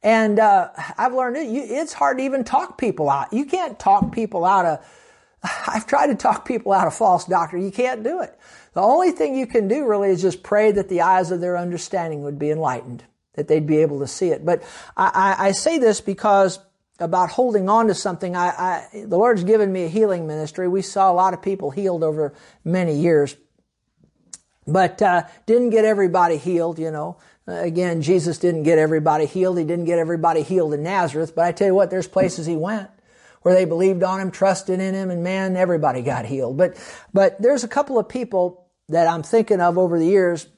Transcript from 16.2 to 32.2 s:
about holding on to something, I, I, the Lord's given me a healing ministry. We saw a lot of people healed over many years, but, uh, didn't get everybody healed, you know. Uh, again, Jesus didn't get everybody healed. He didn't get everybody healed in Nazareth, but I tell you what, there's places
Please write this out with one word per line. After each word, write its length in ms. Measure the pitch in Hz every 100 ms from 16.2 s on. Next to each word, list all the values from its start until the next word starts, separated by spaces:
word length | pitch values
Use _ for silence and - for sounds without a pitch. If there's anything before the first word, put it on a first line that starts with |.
| 214 196 190 185 _ _ _ _
about 300 | 170 185 208
holding 400 | - 254 208 185
on 180 | 220 226
to 60 |
something, 420 | 175 202 175 185 180
I, 120 | 175
I, 560 | 175 180 175 - 214 220
the 120 | 180
Lord's 260 | 233 220
given 280 | 175 220 202
me 140 | 185 170
a 20 |
healing 400 | 180 214 180 160
ministry. 400 | 156 151 - 180
We 140 | 190
saw 300 | 190 - 190
a 20 |
lot 200 | 175 185
of 80 | 175
people 300 | - 190 143
healed 320 | 139 196 175
over 300 | 160 151 147 - - _
many 320 | - 180 175 147
years, 400 | 175 160 143 - _ _ _ _ _ _ _ _ _ - _ _ -
but, 340 | 170 180 -
uh, 220 | 208 175 160 - -
didn't 240 | 233 247
get 160 | 226 214
everybody 520 | 208 185 175 175 160
healed, 400 | 135 175 170 160
you 140 | 160
know. 260 | 156 160 175 _ _ -
Uh, 60 |
again, 480 | 175 170 165 180 165
Jesus 360 | 147 185 160 160
didn't 260 | 180 165
get 140 | 156 165
everybody 480 | 156 160 151 151 151
healed. 320 | 185 185 180
He 60 |
didn't 220 | 156 170 170
get 140 | 170
everybody 440 | 160 170 160 165
healed 300 | 151 185 160
in 100 | 147
Nazareth, 500 | 156 196 170 143 160
but 120 | - 175
I 80 |
tell 140 | 170 202
you 60 | 190
what, 140 | 185
there's 180 | 185 175
places 380 | -